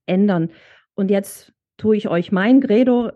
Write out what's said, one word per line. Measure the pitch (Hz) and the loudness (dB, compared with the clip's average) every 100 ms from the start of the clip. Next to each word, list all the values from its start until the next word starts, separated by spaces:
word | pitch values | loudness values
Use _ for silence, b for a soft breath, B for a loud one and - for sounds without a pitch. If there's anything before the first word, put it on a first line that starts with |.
| - | -4
ändern. | 185 208 175 165 B B B B - | 0 2 0 -2 B B B B -6
Und | 190 | -2
jetzt | 196 196 - _ _ _ _ | -2 -4 -16 _ _ _ _
tue | 214 214 | -2 0
ich | - | 0
euch | 170 175 | -4 -2
mein | 185 202 262 | -2 2 2
Credo | 262 214 254 240 226 | 2 2 2 0 -2